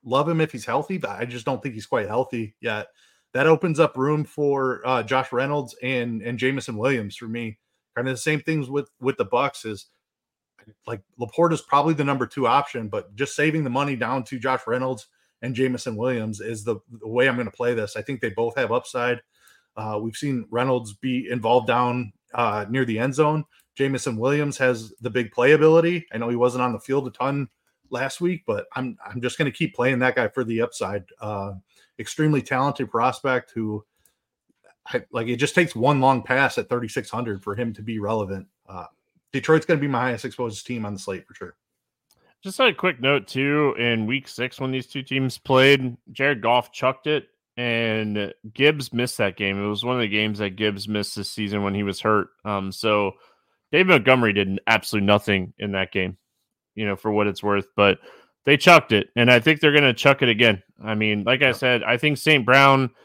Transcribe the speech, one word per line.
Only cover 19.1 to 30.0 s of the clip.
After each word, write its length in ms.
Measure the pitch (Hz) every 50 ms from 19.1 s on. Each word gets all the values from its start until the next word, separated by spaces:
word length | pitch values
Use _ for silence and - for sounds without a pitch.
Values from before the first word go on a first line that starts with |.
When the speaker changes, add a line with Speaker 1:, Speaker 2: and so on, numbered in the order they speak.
| 120 120 - _ _ _ _ _ _ _ _ _ _
Speaker 1:
Uh, 220 | 110 110 110 107 104 110
we've 140 | 113 110
seen 300 | - 147 143 135 123 107 -
Reynolds 420 | 113 120 123 135 131 123 117 107 104
be 340 | - - 131 127 127 120 95
involved 360 | 123 123 107 113 120 123 113
down, 460 | 113 120 120 123 123 123 127 120 104 - _ _ _ -
uh, 320 | 117 117 113 104 107 101 98
near 160 | 120 135 131
the 140 | 120 110 107
end 160 | 117 139 131
zone. 300 | 135 156 151 156 156 151 - _ _ _ _ _
Jameson 400 | - 139 135 135 123 - 139 117
Williams 420 | 107 113 131 143 147 147 143 135 -
has 340 | 135 127 123 113 110 110 - _
the 100 | 117 117
big 200 | 104 127 120 110
playability. 760 | - - 120 135 151 151 151 160 160 165 165 170 175 170 165 - -
I 60 | 110
know 100 | 117 117
he 80 | 123
wasn't 260 | 120 123 123 120 127 123
on 100 | 123 117
the 80 | 104
field 260 | - - 131 143 131
a 40 | 127
ton 380 | - - 127 139 139 143 139 - _ _ _ _ _ _ _ _
last 320 | 131 120 131 135 - -
week, 220 | 175 180 185 160 -
but 200 | - 107 101 - - -
I'm, 240 | 131 131 127 107 - -
I'm 160 | 101 117 123 117
just 160 | 123 - -
gonna 120 | 160 139
keep 240 | - - 170 - -
playing 260 | - 120 131 135 120